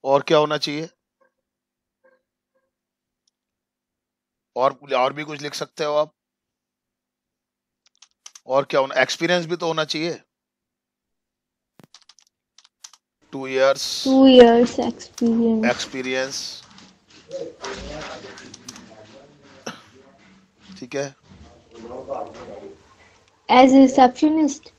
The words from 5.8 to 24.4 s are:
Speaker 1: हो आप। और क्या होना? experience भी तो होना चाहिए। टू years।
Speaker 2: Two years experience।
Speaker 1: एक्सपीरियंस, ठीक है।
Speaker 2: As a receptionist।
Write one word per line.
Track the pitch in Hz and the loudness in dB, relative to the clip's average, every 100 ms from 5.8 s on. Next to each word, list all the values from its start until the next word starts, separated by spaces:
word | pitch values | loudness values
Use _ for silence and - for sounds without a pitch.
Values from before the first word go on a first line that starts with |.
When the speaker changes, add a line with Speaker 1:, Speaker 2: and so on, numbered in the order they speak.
Speaker 1:
हो | 151 | -4
आप। | 147 156 _ _ _ _ _ _ _ _ _ _ _ _ _ _ _ _ _ _ _ _ _ - - - | -2 -4 _ _ _ _ _ _ _ _ _ _ _ _ _ _ _ _ _ _ _ _ _ -20 -20 -2
और | 131 | -2
क्या | 139 147 | 0 -2
होना? | 135 135 | -2 -2
experience | 131 - 165 180 160 | -2 -2 -2 -2 -2
भी | 175 | -6
तो | 165 | -4
होना | 160 | -4
चाहिए। | 156 - 165 - _ _ _ _ _ _ _ _ _ _ _ _ _ _ _ _ _ - _ _ _ _ _ _ _ _ - _ _ _ _ | -6 -6 -8 -10 _ _ _ _ _ _ _ _ _ _ _ _ _ _ _ _ _ -20 _ _ _ _ _ _ _ _ -20 _ _ _ _
टू | 135 131 | -14 -6
years। | 131 135 139 - - | 2 2 2 -6 -6
Speaker 2:
Two | 262 262 269 | 2 6 8
years | 254 233 233 240 - | 10 8 6 2 -2
experience। | 233 - - - 233 226 233 220 220 | -8 -8 -20 -4 -2 0 0 0 -2
Speaker 1:
एक्सपीरियंस, | 120 - 135 127 131 131 135 - - - - - _ _ - - 539 480 - - 403 - 311 - - - - - - - - - - - - - _ - - - - - 131 - _ _ _ _ _ - 95 | -4 -8 -8 -6 -6 -6 -10 -14 -18 -20 -20 -20 _ _ -20 -16 -14 -14 -14 -16 -14 -14 -14 -16 -18 -20 -20 -20 -20 -20 -20 -20 -20 -20 -20 -20 _ -20 -18 -16 -16 -20 -20 -20 _ _ _ _ _ -20 -20
ठीक | 123 | -12
है। | 139 139 139 _ - - - _ - 117 127 - - - 113 117 101 101 - _ _ _ _ _ _ - | -10 -10 -14 _ -20 -20 -20 _ -20 -18 -16 -12 -12 -12 -16 -18 -18 -20 -20 _ _ _ _ _ _ 2
Speaker 2:
As | 240 262 | 6 6
a | 269 262 | 8 6
receptionist। | 262 254 254 302 311 | 6 2 4 0 0